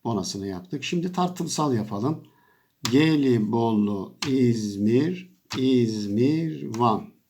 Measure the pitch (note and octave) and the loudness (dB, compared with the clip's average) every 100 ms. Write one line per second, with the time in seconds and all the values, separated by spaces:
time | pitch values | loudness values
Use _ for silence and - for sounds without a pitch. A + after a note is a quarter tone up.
0 | B2 G#2+ F2+ G2+ G2 F#2 F2+ D3 - F3 | -4 -6 -6 -8 -10 -10 -10 -10 -6 -6
1 | F3+ F3+ F3+ F3+ D#3+ - D3+ A#2 G#2 G2+ | -4 -4 -4 -4 -8 -4 -2 -2 -4 -4
2 | B2 D#3+ - _ _ _ _ _ - B2+ | -4 -6 -12 _ _ _ _ _ 2 4
3 | D#3+ D3+ C3+ A#2+ G#2 A#2 A#2 G#2+ G#2 G2+ | 6 4 4 4 2 2 2 2 2 0
4 | F#2 - D3 C3 B2 A2+ G#2+ G2+ G#2 A#2+ | -6 -8 -2 2 4 2 -2 -2 2 2
5 | D#3+ F#3 - _ _ - C3 B2+ A2+ G#2+ | 2 -4 -12 _ _ -2 2 2 2 -2
6 | G#2 G2+ C3 D#3+ D#3+ D3+ C#3 A2+ A#2+ - | -4 0 2 0 -4 -6 -8 0 0 0
7 | - _ | -6 _